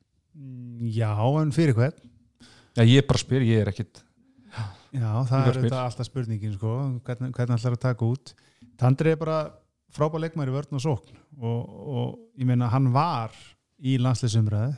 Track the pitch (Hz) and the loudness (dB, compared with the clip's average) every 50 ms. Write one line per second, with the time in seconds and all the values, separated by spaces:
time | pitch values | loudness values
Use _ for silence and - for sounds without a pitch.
0 | _ _ _ _ _ _ _ 156 139 131 127 123 123 120 120 117 117 117 107 113 | _ _ _ _ _ _ _ -20 -18 -18 -16 -16 -16 -14 -10 -8 -6 -4 -2 -2
1 | 113 107 104 104 110 131 143 156 156 151 123 165 170 147 113 113 120 151 - _ | -2 -2 0 0 0 0 2 2 0 0 0 2 2 2 4 2 2 0 -2 _
2 | - - _ _ _ _ _ _ - - - _ _ _ - 120 113 117 127 139 | -16 -20 _ _ _ _ _ _ -20 -20 -20 _ _ _ 2 4 6 8 8 6
3 | 135 - 135 - - - 120 135 127 113 113 110 101 101 95 - 104 - - - | 6 4 0 -2 -2 -2 0 2 2 4 4 2 2 0 -2 -6 -8 -10 -12 -20
4 | - _ _ _ _ _ _ _ _ - - - 110 98 - - _ _ - 131 | -20 _ _ _ _ _ _ _ _ -16 -14 -12 -12 -12 -14 -20 _ _ -6 -4
5 | 117 110 107 113 135 117 127 135 135 123 117 131 123 117 127 127 127 123 117 - | -2 -2 0 -2 0 0 2 2 2 2 2 2 0 0 0 -2 -4 -6 -6 -8
6 | 123 - - 131 123 113 110 101 104 107 101 95 107 110 113 131 143 135 127 120 | -10 -8 -6 -6 -6 -4 -4 -6 -6 -6 -6 -4 -4 -4 -4 -4 -4 -4 -6 -6
7 | - - 123 120 127 127 120 - 123 120 123 113 113 127 120 117 - 127 120 - | -8 -10 -8 -6 -8 -6 -4 -4 -2 0 0 0 0 -2 -2 -2 -2 -2 -2 0
8 | 117 113 123 - - - - _ _ _ _ _ - - _ - 127 127 135 - | 0 -2 -2 -4 -6 -14 -20 _ _ _ _ _ -20 -20 _ 0 2 2 4 4
9 | 156 160 160 156 165 160 160 156 151 - - _ _ _ _ _ _ _ - - | 2 0 0 0 -2 -4 -4 -4 -4 -8 -12 _ _ _ _ _ _ _ -6 -4
10 | 147 156 165 160 160 165 - 165 139 131 131 143 143 - 147 131 123 160 135 107 | -4 -2 -2 -4 -6 -6 -6 -6 -4 -4 -4 -6 -6 -6 -6 -4 -2 -2 -2 -4
11 | - _ - - _ _ - 139 120 117 117 120 - - - - - 147 131 120 | -6 _ -20 -20 _ _ -14 -8 -6 -4 -4 -4 -6 -10 -14 -14 -12 -8 -6 -4
12 | 123 123 - 240 - _ _ - 127 127 123 123 123 117 113 135 135 123 120 139 | -6 -6 -8 -12 -18 _ _ 2 4 4 4 4 4 4 4 4 4 4 4 4
13 | 160 175 151 120 110 107 - - - - _ _ _ _ _ _ 139 131 135 127 | 2 2 0 -2 -4 -8 -10 -16 -20 -20 _ _ _ _ _ _ -2 0 0 2
14 | 123 131 123 - 127 117 104 113 107 104 107 104 113 135 147 | 2 2 0 0 0 0 2 2 2 2 0 0 -2 -4 -6